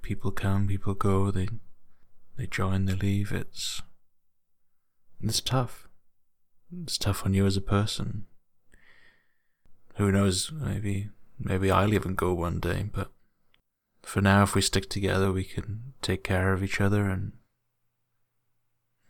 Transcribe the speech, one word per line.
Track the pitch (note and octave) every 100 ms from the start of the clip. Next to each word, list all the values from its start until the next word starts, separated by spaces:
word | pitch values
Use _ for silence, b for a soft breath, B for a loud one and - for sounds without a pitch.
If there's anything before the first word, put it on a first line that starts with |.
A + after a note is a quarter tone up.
People | - G2 G2+
come, | - G2 G2 G2+
people | G2 -
go, | G2 G2+ G2 G2
they, | F#2+ F#2 G#2+ - - - - - - - -
they | G#2
join, | - G2 G2 G2
they |
leave. | F#2+ G2+ G2+ G2+
It's, | F#2+ F#2+ - - - - - - _ _ _ _ _ _ _ _ _ - -
it's | G#2+ A2+
tough. | - C3 A#2+ - - - - _ _ _ _ - - F3
It's | D#3+ -
tough | G#2+ F#2+
on | F#2+
you | G2 G2
as | G2
a |
person. | - G2+ G2+ - - G#2+ - - _ _ - - - - - _ _ _ _ _ - - - -
Who | G2+
knows, | F#2+ G2+ F#2 -
maybe, | D#3 G2+ G2+ G#2 G2 G2+ - - -
maybe | - F#2+ F#2+
I'll | F#2 G2+
even | G#2 E2+ F#2+
go | F2+
one | F2 E2+ F2+
day, | E2+ F#2+ G#2
but | - - - _ _ _ _ _ _ _ _
for | - G2
now, | G2 G2
if | G2
we | G2
stick | F#2+ G2 -
together, | G2+ G2 F#2+ F#2+
we | F#2+
can | F#2 - - G#2 B2+ -
take | - F#2+
care | - F#2 F#2+
of | F#2+
each | G2 -
other | G2+ G#2 G2+
and | F#2+ G2 - _ _ _ _ _ _ _ _ _ _ _ _ _ _ _ _ _